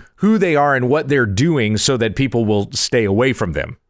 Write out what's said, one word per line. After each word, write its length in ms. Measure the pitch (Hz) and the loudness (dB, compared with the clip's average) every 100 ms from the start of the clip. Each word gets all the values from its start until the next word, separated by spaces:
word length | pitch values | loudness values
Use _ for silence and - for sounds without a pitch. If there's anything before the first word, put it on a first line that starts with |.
| - _ | -8 _
who 240 | 202 220 | 0 2
they 160 | 185 147 | 2 2
are 200 | 143 131 | 2 2
and 140 | 123 | 0
what 180 | 147 139 | 0 0
they're 200 | 143 117 | 0 0
doing 500 | 95 160 151 107 107 | 0 0 2 0 0
so 200 | - 127 | 0 0
that 180 | 113 95 | -2 -2
people 300 | 135 120 107 | -2 0 0
will 260 | 104 101 | 0 -2
stay 320 | - - 127 | -6 -2 0
away 280 | 104 98 135 | 2 2 0
from 200 | - 98 | 0 -4
them. 260 | 71 - - | -4 -8 -12